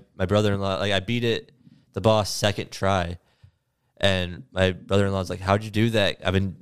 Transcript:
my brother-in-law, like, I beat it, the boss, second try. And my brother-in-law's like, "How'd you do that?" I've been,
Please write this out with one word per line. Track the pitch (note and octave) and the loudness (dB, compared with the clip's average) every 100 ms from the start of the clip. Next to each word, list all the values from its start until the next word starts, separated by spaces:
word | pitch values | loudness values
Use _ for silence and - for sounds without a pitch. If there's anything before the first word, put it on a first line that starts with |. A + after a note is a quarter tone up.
| - - | -8 -4
my | F#2 | 0
brother-in-law, | G#2 G#2+ G2 G2 F#2+ | 2 2 0 -2 -2
like, | G2+ | 0
I | G2 | -2
beat | F#2 A#2 | 0 -2
it, | A#2 G2+ - _ - _ _ | 0 -2 -6 _ -20 _ _
the | G2 | 0
boss, | G#2+ A2 G2 | 2 4 2
second | - G#2 G2+ - | 0 0 -2 -6
try. | - G2 G2 F2 F2+ _ _ - _ _ _ _ - | -4 0 0 -2 -8 _ _ -20 _ _ _ _ -2
And | G2 F#2+ F2 E2 - | 0 0 -2 -8 -8
my | F#2+ F#2 | 0 0
brother-in-law's | F2+ - G2+ G2 G2 F#2 | 0 -2 0 2 -2 -4
like, | F#2 | -4
"How'd | F#2 G2+ | 0 0
you | A2 | 0
do | G#2 A#2 | 0 0
that?" | A2 F#2+ - | 2 0 0
I've | - | 0
been, | F#2+ G2 E2 | 0 0 -4